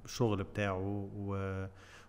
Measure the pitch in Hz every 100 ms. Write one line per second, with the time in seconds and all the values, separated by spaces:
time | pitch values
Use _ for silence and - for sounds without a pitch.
0 | - - 117 101 95 - 101 95 98 101
1 | 98 104 98 98 98 95 95 - - -